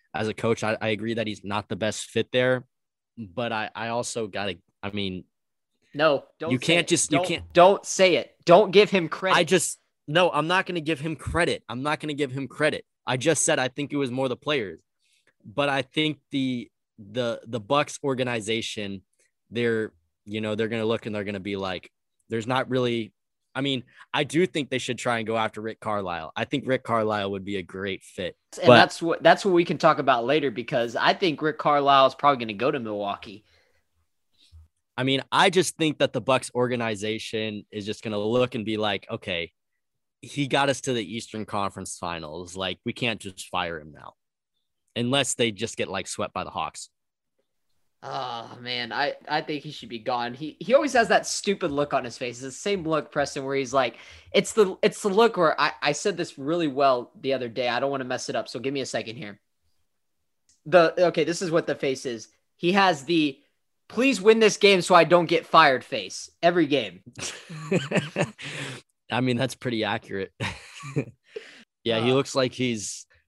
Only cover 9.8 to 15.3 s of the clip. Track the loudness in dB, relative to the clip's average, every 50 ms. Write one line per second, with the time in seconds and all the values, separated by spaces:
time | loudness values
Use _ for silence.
9.8 | _ _ _ _ _ 0 2 4 4 4 4 2 0 2 0 0 0 -2 -6 -6
10.8 | -4 -4 -4 -4 -4 -6 -8 -8 -8 -4 -2 0 0 0 -2 -4 -6 -8 -8 -6
11.8 | -4 -4 -4 -4 -4 -8 -4 -4 -4 -4 -4 -6 -8 -10 -4 -2 0 0 0 -2
12.8 | -8 _ _ _ _ -4 -4 0 2 0 2 2 2 0 0 0 0 -2 -4 -6
13.8 | -8 -6 -4 -4 -4 -2 -2 -2 -2 -4 -4 -6 _ -4 -4 -4 -4 -6 -10 -14
14.8 | _ _ _ _ _ _ _ _ _ _